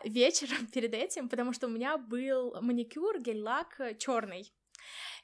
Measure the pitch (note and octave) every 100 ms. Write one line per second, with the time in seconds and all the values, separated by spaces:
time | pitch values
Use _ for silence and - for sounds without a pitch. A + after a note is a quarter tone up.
0 | G#3+ A3+ C4+ - C4+ - A#3 B3+ A3+ A3
1 | F4 E4+ B3 A#3+ B3 A#3 B3 A3+ C4 D#4
2 | A3+ A#3+ C4 C4 B3 - A#3+ A#3+ A#3 D4+
3 | G4 G4 A#3 G#3+ G#3+ C4 E4+ - B3 A3
4 | - A#3+ G#3+ F3+ - _ _ - - -
5 | - -